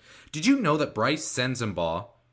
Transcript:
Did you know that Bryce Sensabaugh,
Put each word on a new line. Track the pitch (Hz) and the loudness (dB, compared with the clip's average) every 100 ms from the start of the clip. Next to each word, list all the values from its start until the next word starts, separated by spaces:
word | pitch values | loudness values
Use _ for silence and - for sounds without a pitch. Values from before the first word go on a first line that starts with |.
| - - - | -20 -20 -14
Did | 151 185 | -2 2
you | 277 | 4
know | 185 151 | 4 2
that | 143 | 0
Bryce | - 117 147 - | 0 0 0 -4
Sensabaugh, | - 127 120 113 90 82 82 104 _ _ | -4 -2 -2 -4 -2 -2 -2 -6 _ _